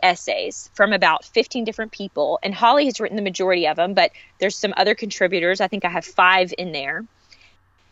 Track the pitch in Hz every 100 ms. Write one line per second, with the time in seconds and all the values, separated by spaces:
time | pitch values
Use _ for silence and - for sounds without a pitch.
0 | 185 175 - 101 90 - - - 208 196
1 | 175 151 - 233 - 254 220 220 220 -
2 | 196 - 147 165 - 190 233 285 285 220
3 | 214 214 202 180 185 180 156 156 185 190
4 | 170 - - - 190 - 202 - 196 220
5 | 214 - 180 185 170 196 190 202 175 180
6 | - - 185 190 180 - 180 147 139 165
7 | 226 _ _ - _ _ _ _ _